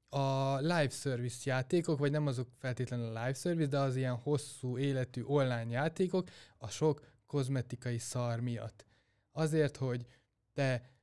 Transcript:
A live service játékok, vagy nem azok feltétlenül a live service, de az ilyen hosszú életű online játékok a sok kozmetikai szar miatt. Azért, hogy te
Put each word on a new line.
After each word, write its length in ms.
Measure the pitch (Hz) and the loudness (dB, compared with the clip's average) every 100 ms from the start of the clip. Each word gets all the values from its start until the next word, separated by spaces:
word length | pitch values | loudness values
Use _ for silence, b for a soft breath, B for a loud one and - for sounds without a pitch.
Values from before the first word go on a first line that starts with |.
| - | -6
A 480 | 139 135 135 135 135 | -2 0 2 2 0
live 320 | 156 175 139 | 2 2 2
service 600 | - 139 120 123 - 139 | 0 -2 -2 -2 -4 0
játékok, 480 | 131 131 180 160 143 | 0 2 2 2 2
vagy 120 | 143 | 2
nem 160 | 151 147 | 2 0
azok 220 | 123 123 - | -2 -6 -6
feltétlenül 480 | 131 123 123 120 113 113 | -6 -2 -2 -2 -4 -2
a 40 | |
live 140 | 123 | -4
service, 340 | 135 180 165 147 | -2 0 2 2
de 100 | 143 | 2
az 180 | 139 127 | 2 0
ilyen 200 | 131 120 | 0 -2
hosszú 640 | 147 147 - - 127 123 | 0 -2 -2 -8 -4 0
életű 440 | 139 131 127 123 | 0 0 -2 -4
online 480 | 117 143 131 117 113 | 2 2 2 0 -2
játékok 580 | 120 160 160 185 185 185 B B B | 0 0 0 2 2 -2 B B B
a 100 | - | -8
sok 320 | - 156 143 b b _ | 0 2 2 b b _
kozmetikai 720 | 143 131 135 - - 123 117 | -2 0 0 -2 -6 -4 -4
szar 420 | - 127 120 113 | -4 -2 -2 -2
miatt. 460 | 123 113 110 - - _ _ _ _ | -2 -4 -6 -12 -20 _ _ _ _
Azért, 440 | 156 160 156 143 - | -2 2 4 2 2
hogy 300 | 131 123 117 b b _ _ | -2 -2 -6 b b _ _
te 380 | - 135 123 b b | -2 0 0 b b